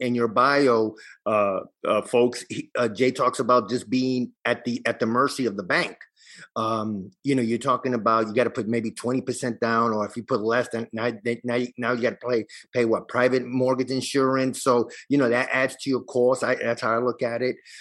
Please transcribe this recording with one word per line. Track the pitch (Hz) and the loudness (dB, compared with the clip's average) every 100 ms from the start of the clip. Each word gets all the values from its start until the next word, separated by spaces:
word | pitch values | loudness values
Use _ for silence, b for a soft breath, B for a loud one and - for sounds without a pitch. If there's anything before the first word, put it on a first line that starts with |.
in | 127 120 | -2 0
your | 117 | 2
bio, | 104 135 143 135 117 107 110 B B 107 | 2 4 4 4 4 2 -2 B B 0
uh, | 107 101 92 - _ - | 2 2 0 -6 _ -2
uh, | 104 | 0
folks, | 104 123 120 - - | 2 4 4 2 -10
he, | - - - | -10 -6 -2
uh, | 117 | -2
Jay | 101 127 | 0 0
talks | 120 127 - | 2 0 0
about | 120 123 101 | 2 2 2
just | 123 - | -4 -2
being | 127 131 127 120 _ 120 | 0 0 0 -2 _ -2
at | 170 - | -2 -2
the, | 117 117 | -4 -2
at | 117 | -2
the | 113 | 0
mercy | 120 135 139 120 | 2 2 0 -4
of | 98 | -4
the | |
bank. | 90 156 151 - - _ B B B 110 | -2 -2 -2 -8 -20 _ B B B -6
Um, | 113 110 107 101 87 - | -4 -2 -4 -6 -10 -8
you | 135 131 | -2 0
know, | |
you're | 113 113 | 0 -2
talking | 139 123 131 | 0 -2 0
about | 120 110 113 110 | 0 2 2 2
you | |
gotta | 110 117 | 2 0
put | - 107 | 0 -2
maybe | 117 110 | -2 -2
twenty | - 120 131 | -6 -4 -4
percent | 127 120 127 107 | -4 -6 -4 -2
down, | 117 117 117 | 0 2 2
or | 110 101 | 0 -4
if | 120 | -6
you | |
put | 107 123 | -4 -2
less, | 107 123 120 | 2 0 0
then | 113 113 | -4 -6
now, | 110 120 110 | -4 -4 -2
then | 117 117 | -4 -4
now | 123 120 | -2 -2
you, | 123 - | -4 -4
now | 117 | -2
you | 123 | 0
gotta | 117 98 | -2 -2
pay, | 120 117 104 B B | -2 -2 -4 B B
pay | 127 117 | -2 0
what? | 113 - | 0 -2
Private | 120 123 131 123 | 0 2 2 -2
mortgage | 127 127 131 131 | 0 0 0 -2
insurance. | 131 - 139 131 131 131 - | -4 -2 0 2 2 0 -2
So, | 135 120 110 B B | 2 2 2 B B
you | 143 | 2
know, | 123 | 2
that | 120 127 | 2 0
adds | 131 131 - | 0 -2 -2
to | 139 | -4
your | 127 | -4
cost. | - 127 123 127 | -2 2 2 2
I, | 120 127 | 0 -2
that's | 117 117 | -2 -2
how | 117 | 0
I | 113 | 0
look | 123 117 | 0 -2
at | 120 117 | -4 -2
it. | 127 117 B B | -4 -4 B B